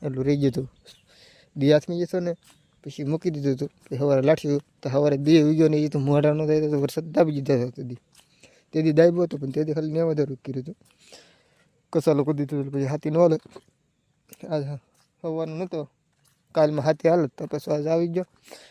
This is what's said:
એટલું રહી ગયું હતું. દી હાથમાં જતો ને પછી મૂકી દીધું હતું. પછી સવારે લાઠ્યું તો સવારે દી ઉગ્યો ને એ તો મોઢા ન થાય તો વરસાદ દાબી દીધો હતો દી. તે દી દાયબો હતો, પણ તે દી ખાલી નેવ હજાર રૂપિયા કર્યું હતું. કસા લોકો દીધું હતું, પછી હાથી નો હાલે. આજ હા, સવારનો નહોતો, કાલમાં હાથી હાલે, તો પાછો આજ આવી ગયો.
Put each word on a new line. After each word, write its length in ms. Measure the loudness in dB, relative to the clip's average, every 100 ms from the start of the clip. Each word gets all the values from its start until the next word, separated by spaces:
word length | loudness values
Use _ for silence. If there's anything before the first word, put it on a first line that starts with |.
| -10
એટલું 180 | -4 -2
રહી 120 | 0
ગયું 120 | 0
હતું. 140 | -2 -8 _ -20 -20 _ _ -20 _ _ -2
દી 160 | 4
હાથમાં 260 | 4 2 -6
જતો 160 | -4 -4
ને 120 | -6 -8 _ _ _ _
પછી 220 | -18 -10 -6
મૂકી 200 | -4 -4 -2
દીધું 200 | -2 -2
હતું. 160 | -4 _
પછી 140 | -10 -2
સવારે 240 | 2 4 4
લાઠ્યું 320 | 2 2 -2 -4 _
તો 60 | -4
સવારે 280 | 0 2 2 6
દી 160 | 6 6
ઉગ્યો 200 | 4 4
ને 80 | 4 0
એ 40 |
તો 60 | -2
મોઢા 340 | 2 2 4
ન 60 | 2 2
થાય 220 | 0 2
તો 40 | 0
વરસાદ 220 | -2 -4 -4 0
દાબી 200 | 0 0
દીધો 300 | 0 0 0
હતો 140 | -8 -14
દી. 100 | -14 _ _ _ _ -20 _ _
તે 100 | -2
દી 100 | 2
દાયબો 300 | 6 6 4
હતો, 140 | -2 -4
પણ 140 | -6
તે 140 | -4 -4
દી 80 |
ખાલી 200 | -4 -4
નેવ 160 | -2 -2
હજાર 160 | 0 -2
રૂપિયા 160 | -4
કર્યું 200 | -10 -10
હતું. 140 | -10 -16 _ _ _ -20 _ _ _ _ _ _ _
કસા 200 | -2 2
લોકો 180 | 2 0
દીધું 260 | -2 -4 -4
હતું, 120 | -6
પછી 180 | -4 -4
હાથી 200 | -4 -2
નો 80 | 2
હાલે. 180 | 4 2 -4 -20 _ _ _ _ _ _ _ -18 -6
આજ 140 | -6
હા, 160 | -6 -10 _ _ _ _
સવારનો 320 | -10 -6 -6 -8
નહોતો, 240 | -8 -8 -10 _ _ _ _ _ _ 0
કાલમાં 300 | 0 2 -2
હાથી 240 | 0 2
હાલે, 180 | 2 0
તો 200 | -4 -10
પાછો 240 | -8 -4
આજ 160 | -4 0
આવી 260 | 0 0 -4
ગયો. 120 | -8 _ _ -20 -20